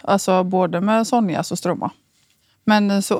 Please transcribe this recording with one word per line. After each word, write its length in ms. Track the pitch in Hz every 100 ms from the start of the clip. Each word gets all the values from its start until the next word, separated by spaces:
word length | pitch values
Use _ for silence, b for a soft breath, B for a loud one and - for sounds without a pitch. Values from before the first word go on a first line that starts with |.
Alltså, 420 | - 196 - 185
både 360 | 185 185 180 170
med 260 | 202 220 220
Sonjas 460 | 240 196 156 175
och 60 | 180
Strömma. 320 | 175 160 - - _ _ _ _ _ _
Men, 260 | - 214 202
eh, 100 | 202
så 140 | -